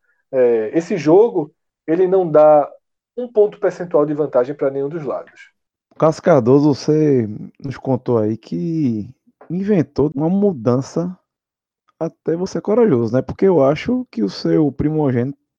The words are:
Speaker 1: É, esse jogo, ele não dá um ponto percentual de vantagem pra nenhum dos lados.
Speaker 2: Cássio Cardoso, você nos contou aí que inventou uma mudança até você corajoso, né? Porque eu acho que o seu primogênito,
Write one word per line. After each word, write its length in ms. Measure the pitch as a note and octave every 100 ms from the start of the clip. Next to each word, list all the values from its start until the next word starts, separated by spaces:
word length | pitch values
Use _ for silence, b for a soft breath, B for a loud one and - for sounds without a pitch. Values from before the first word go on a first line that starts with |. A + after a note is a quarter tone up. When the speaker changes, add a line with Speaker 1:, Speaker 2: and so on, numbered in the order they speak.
| _ _ _
Speaker 1:
É, 400 | C3+ B2 A#2 A2 E3
esse 200 | E3+ G3
jogo, 560 | D3 F3+ A#3 F#3 D3+ _ _ _ -
ele 200 | E3+ F#3
não 240 | F#3+ F3
dá 400 | D3+ D#3 D3+ C#3 - _ _ _ -
um 100 | B3
ponto 320 | G#3+ G#3 -
percentual 480 | F#3 E3+ F3 D#3 D3+
de 80 |
vantagem 400 | D3 C#3+ B2 B2
pra 160 | D3 C#3
nenhum 180 | C#3 C#3+
dos 160 | E3
lados. 460 | C3+ F2+ - - - _ _ _ _ -
Speaker 2:
Cássio 240 | D#3 D3+
Cardoso, 520 | F#3 D3 A2+ C#3+ D3
você 520 | B2+ - D3+ D3+ C3 G#2+ G#2 F#2+ _
nos 180 | C3+ -
contou 420 | C3+ B2 - A#2
aí 180 | G#2+ A2
que 720 | - E3+ E3+ D#3+ C3+ A2 G#2 - _ _ -
inventou 640 | F3 G3 G3 B2+ - D3+
uma 140 | B3+ D#3+
mudança 880 | G3 G#3 D3+ A#2 B2 C3 E3+ F3+ F#3 _ _ _ _ _ _ _ -
até 360 | D#3+ - -
você 260 | E3 F#3+ F3
corajoso, 500 | G3+ A3 G#3+ B2 A#2
né? 80 | B2+
Porque 240 | - -
eu 180 | F#3+ E3
acho 440 | C3+ D#3 - B3+ B3
que 120 | -
o 60 | G3+
seu 420 | - E3 E3 D3
primogênito, 640 | B2 D3 D#3 C#3+ A#2+ C3 - _